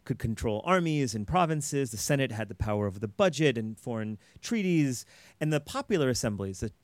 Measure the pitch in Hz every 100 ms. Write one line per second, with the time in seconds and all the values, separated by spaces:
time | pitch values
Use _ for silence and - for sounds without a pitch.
0 | - 131 113 110 117 104 - 185 165 151
1 | 131 110 104 170 165 156 147 139 135 107
2 | - 143 135 104 104 107 110 104 101 98
3 | 107 - 196 139 156 117 110 110 - 113
4 | 107 107 _ - - 233 185 170 143 123
5 | - - - - 156 151 147 262 - 180
6 | 131 117 120 101 98 95 110 -